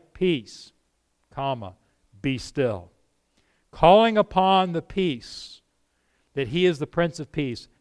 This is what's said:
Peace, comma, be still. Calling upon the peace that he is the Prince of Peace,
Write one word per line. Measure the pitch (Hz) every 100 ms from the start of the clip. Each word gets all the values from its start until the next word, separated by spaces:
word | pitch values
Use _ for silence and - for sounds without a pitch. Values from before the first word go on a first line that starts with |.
| _ -
Peace, | 185 151 107 - - _ _ _ _ _ _
comma, | - 139 127 98 92 _ _ _ 98
be | 135 131
still. | - - 127 98 87 _ _ _ _ _ _ _ _
Calling | - 160 202 226 214
upon | 202 190 190 190 185
the | 170
peace | - - 185 123 - - - - _ _ _ _ _ _ _
that | - 127
he | 156 180
is | 151
the | 147
Prince | - 170 -
of | 147
Peace, | - 139 113 - _